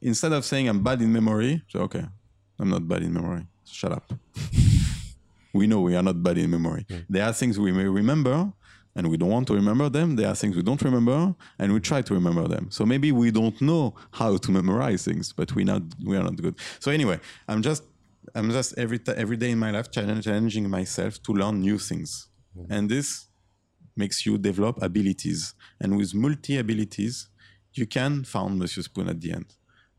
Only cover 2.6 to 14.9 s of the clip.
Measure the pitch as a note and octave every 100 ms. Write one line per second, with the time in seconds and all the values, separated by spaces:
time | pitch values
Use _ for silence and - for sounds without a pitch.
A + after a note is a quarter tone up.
2.6 | G2 F2+ E2+ F2+ E2+ E2+ F2 F2 F2 _
3.6 | - - F2+ - - - _ - - -
4.6 | - - - - - - _ _ _ G2+
5.6 | G#2+ G#2+ F2+ F2 F#2+ F2 F2+ F2 E2+ E2+
6.6 | E2 D#2+ G#2 F2 E2+ G2 A2 A2 B2+ G#2
7.6 | G2+ F#2 F#2+ F#2+ A2 D#3 C3 C#3+ G3 -
8.6 | - - _ - E2+ D#2+ F2 A2+ C3 G2+
9.6 | G2+ A#2+ D3 C#3 E3+ B2 G#2 - A2 F2
10.6 | F2+ C#3 D3 B2+ A#2 C#3+ F3+ F3+ - -
11.6 | G2 G#2+ - C#3+ - G2 F2 E2+ E2 E2
12.6 | F2 - G#2+ C3+ D3 B2+ A#2 A2 A2+ -
13.6 | C#3 E3 B2 - - - A2+ G2 - F#2+
14.6 | F#2 G#2+ C3+